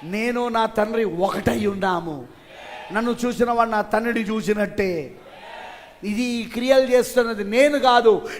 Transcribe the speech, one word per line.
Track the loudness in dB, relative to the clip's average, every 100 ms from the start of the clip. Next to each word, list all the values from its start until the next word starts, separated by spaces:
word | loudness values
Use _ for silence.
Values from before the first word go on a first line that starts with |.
"నేను | -8 -4 -2 -2 -2
నా | 0 -2
తండ్రి | 0 -2 0
ఒకటై | -2 -2 -2 0 -2 0 -2
ఉన్నాము, | -2 -2 -2 -4 -10 -12 -20 -20 -20 -18 -16 -8
నన్ను | -4 -4 -2 -4
చూసిన | 0 0
వాడు | 2 2
నా | 2
తండ్రిని | 0 0 0 -2 -2
చూసినట్టే." | -4 -2 0 -2 -2 -2 -2 -6 -14 -20 -20 -18 -16 -18 -18 -20 -14
ఇది | -6 -4
ఈ | -2 -2
క్రియలు | -6 -4 4 4
చేస్తున్నది | 6 2 4 2 0 -2
నేను | -2 4 4 6
కాదు, | 6 6 6 4 0 -10